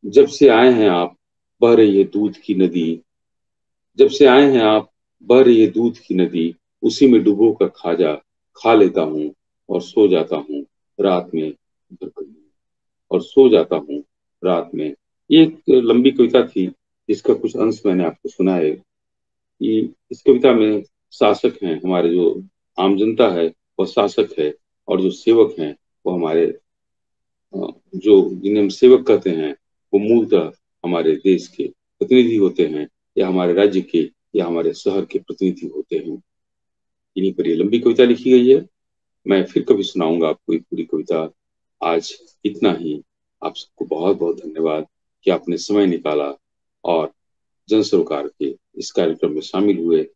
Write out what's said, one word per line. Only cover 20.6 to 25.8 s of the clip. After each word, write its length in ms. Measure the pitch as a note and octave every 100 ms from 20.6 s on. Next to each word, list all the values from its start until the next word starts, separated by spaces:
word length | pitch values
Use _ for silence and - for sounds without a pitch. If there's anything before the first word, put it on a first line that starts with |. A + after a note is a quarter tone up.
| G#2+ G#2 G2+ _ _
शासक 460 | - G#2+ G2+ A#2 -
हैं, 160 | F#2 D#2
हमारे 240 | F2+ F2+ E2+
जो 340 | F2 E2+ - F#2+ _ _ -
आम 200 | F#2+ G2
जनता 300 | A2 A2+ A2+
है, 240 | F2 E2+ - _ -
वह 60 | F#2
शासक 420 | - G2+ G#2 G#2 -
है, 160 | D2+ D2 _ _ -
और 120 | F#2
जो 100 | F#2+
सेवक 460 | F2+ - A2+ G#2 F2
हैं, 160 | D2+ D2